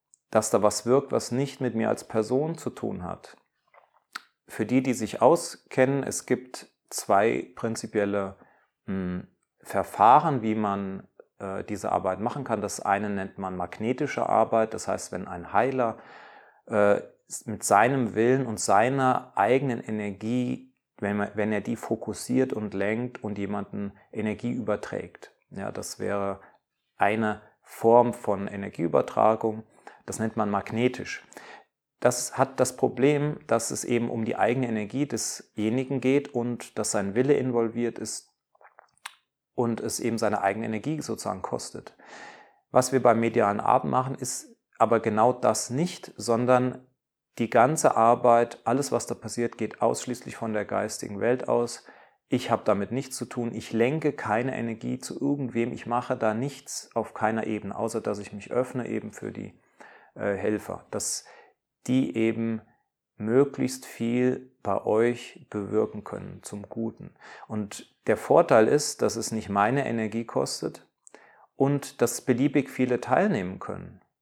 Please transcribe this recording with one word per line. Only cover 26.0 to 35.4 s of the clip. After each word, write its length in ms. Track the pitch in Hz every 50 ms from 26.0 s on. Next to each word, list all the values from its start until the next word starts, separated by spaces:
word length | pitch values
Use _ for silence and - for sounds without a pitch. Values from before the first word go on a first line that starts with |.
| 101 98 101 101 98 98 95 92 - - _ _ _ _ _ _ _ _ _
eine 460 | - 98 101 107 110 110 107 104 104 - - _ _ _
Form 520 | - - - - 113 117 123 120 120 110
von 340 | - - 110 101 95 101 -
Energieübertragung. 1160 | 101 98 98 98 - - 85 - - - - - - 110 107 110 113 110 - 113 107 110 - _ _ _ - - - _ -
Das 140 | - 95 -
nennt 160 | 110 110 -
man 120 | 113 104 101
magnetisch. 800 | 101 98 - - 110 113 123 127 127 - - - - - - _ - - - - - - _ _ _ _ _ _ _ -
Das 400 | - 123 127 - - - - -
hat 220 | 135 131 - -
das 160 | 127 123 -
Problem, 640 | - - 123 - 120 123 143 151 143 147 151 156 - - -
dass 240 | 113 113 - - 135
es 100 | - -
eben 240 | - 123 117 117 117
um 160 | - 113 110
die 120 | 107 -
eigene 320 | - 101 110 123 131 127 117
Energie 380 | 110 107 107 104 - 131 147
desjenigen 960 | 143 120 110 - - - -